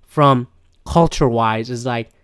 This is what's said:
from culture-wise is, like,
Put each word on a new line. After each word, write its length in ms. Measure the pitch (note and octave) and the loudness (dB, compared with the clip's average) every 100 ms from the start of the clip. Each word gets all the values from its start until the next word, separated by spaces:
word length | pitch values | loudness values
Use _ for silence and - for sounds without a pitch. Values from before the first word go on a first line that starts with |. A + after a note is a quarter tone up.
from 460 | _ - C#3+ C3 A#2+ _ _ _ - | _ 0 2 2 -2 _ _ _ -4
culture-wise 840 | E3+ E3 - C#3 A#2 A2+ A2+ A2+ | 2 2 2 0 2 0 -2 -4
is, 160 | B2 B2+ | -8 -6
like, 240 | A#2+ A2+ _ | -6 -8 _